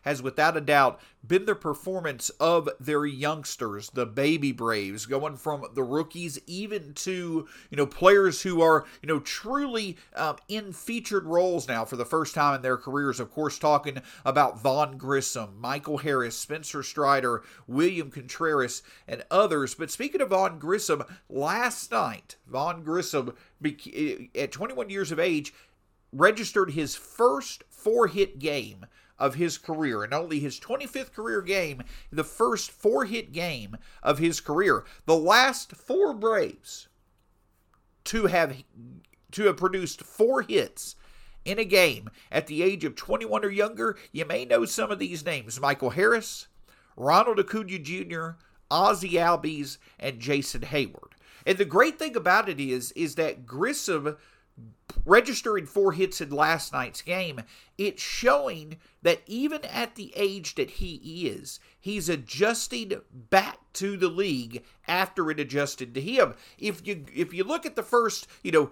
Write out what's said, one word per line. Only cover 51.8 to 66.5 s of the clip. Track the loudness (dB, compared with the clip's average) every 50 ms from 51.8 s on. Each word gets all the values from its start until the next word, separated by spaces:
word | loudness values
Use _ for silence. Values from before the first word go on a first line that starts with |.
| 4 4 2 -4
thing | -6 -4 -4
about | 0 2 4 4 4 4 0
it | -4 -4
is, | -2 -2 -2 -4 -4 -6
is | -4 -4 -4 -4 0
that | -2 -2 -2 -2 -6 -12
Grissom | -12 -4 -2 -2 -2 -2 -4 -2 -2 -2 -2 -2 -4 -8 -8 _ _ _ _ _ _ _ -20 -20 -20 -20 _ _ -4 -2 0 6
registering | 8 8 8 8 6 -4 -4 -2 -2 -2 -2 -2
four | -2 2 4 4 4
hits | 4 2 0 0 0 -6
in | -6 -4
last | 0 2 2 2 2 0 -2 -6
night's | -4 -6 -6 -6 -8 -12
game, | -6 -4 -4 -4 -4 -6 -8 -12 -14 _ -18 -20 -20 _ -6
it's | -4 -4 -4 -4 -4
showing | -8 -6 -4 2 4 4 4 4 2 -2 -6 -8 -12 -14 -16 -18 _ _ _ _
that | 2 2 2 2 -2
even | -10 -6 -2 -2 -2 -2 -4 -8
at | -6 -4 -4 -4 -4 -6
the | -14 -16 -10 -2
age | 0 0 0 0 -2 -10 -8 -2
that | -2 -4 -2
he | -2 -6 -6 -6 -6 -12 -14 -12 -8 -4 -4
is, | -4 -4 -6 -12 -14 -16 -16 _ _ _ _
he's | -8 -6 -4 -4 -2 -2
adjusting | -2 -2 -4 -8 0 2 2 2 2 0 -4 -6 -8 -8 -6 -6 -8 -10 -10 _
back | -20 -14 -2 4 4 4 4 4 -10 -14 _ _
to | -8 -4 -4 -4 0
the | 0 0 0
league | 2 0 -2 0 -2 -4 -6 -8 -12 -14 -14 _ _ _ -4
after | -2 0 0 0 -2 -2 -4 -2 -2
it | -2 -4
adjusted | -4 -2 -2 -2 -2 -2 -4 -10 -12 -8
to | -8 -8
him. | -6 0 4 4 4 4 2 -12 -20 -20